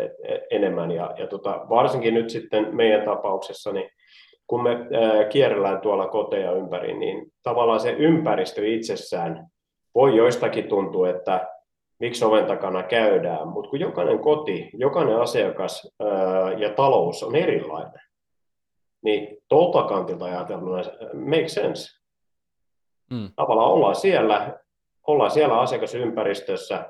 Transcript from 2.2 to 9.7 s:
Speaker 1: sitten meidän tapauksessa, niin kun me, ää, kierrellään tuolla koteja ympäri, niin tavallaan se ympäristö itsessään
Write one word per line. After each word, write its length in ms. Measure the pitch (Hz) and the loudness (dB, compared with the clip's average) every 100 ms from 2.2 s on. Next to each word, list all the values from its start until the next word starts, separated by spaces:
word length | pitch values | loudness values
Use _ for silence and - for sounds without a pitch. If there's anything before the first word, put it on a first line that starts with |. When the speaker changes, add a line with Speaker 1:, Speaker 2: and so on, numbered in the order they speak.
| 113 | 0
Speaker 1:
sitten 460 | 113 - 107 107 110 | -6 -2 -2 0 2
meidän 300 | 113 104 104 | 4 4 2
tapauksessa, 640 | 104 101 95 - 98 107 | -2 -4 -6 -8 -12 -8
niin 180 | 98 95 _ _ - _ _ - | -6 -8 _ _ -20 _ _ -6
kun 160 | 120 | 0
me, 60 | 120 | 0
ää, 540 | 120 - 113 113 107 | -2 -2 2 4 4
kierrellään 580 | 107 139 123 104 98 92 | 4 4 4 4 0 0
tuolla 260 | 107 98 95 | 0 0 0
koteja 440 | 110 95 98 90 | -2 -2 -2 -2
ympäri, 460 | 92 92 90 - 98 | -2 -4 -6 -6 -4
niin 320 | 104 - - _ | -6 -6 -12 _
tavallaan 360 | 127 120 117 110 | -4 2 2 2
se 120 | 117 | 0
ympäristö 760 | 127 156 - 117 98 92 - 104 | 2 4 4 2 0 -2 -2 -2
itsessään 800 | 113 113 95 - 87 85 80 - _ _ | -2 -4 -8 -6 -6 -6 -8 -14 _ _